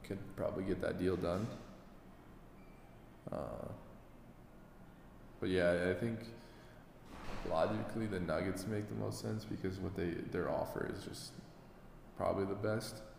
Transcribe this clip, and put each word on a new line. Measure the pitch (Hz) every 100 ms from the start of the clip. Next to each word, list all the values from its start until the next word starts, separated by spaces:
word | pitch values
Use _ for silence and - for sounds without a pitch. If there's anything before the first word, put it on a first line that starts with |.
Could | - 98 - -
probably | - -
get | 98 90
that | 85 90
deal | 90 90
done. | 87 90 113 - - - - - - - - - - - - - - - - - -
Uh, | - 60 55 - - - - - - - - - - - - - - - - - -
but | 95
yeah, | 92 87
I, | 87 90
I |
think | 92 117 113 - - - - - - - - - - - - -
logically | 82 87 107 - 113 110
the | 92
Nuggets | 87 80 95 92 -
make | 107 104
the | 110
most | 104 104
sense | 113 107 -
because | - 95 95
what | 92 90
they, | 87 82 -
their | 92 76
offer | 76 - - -
is | -
just | - - - - - - - - - - - -
probably | 92 92 98
the | 98
best. | 107 110 - - -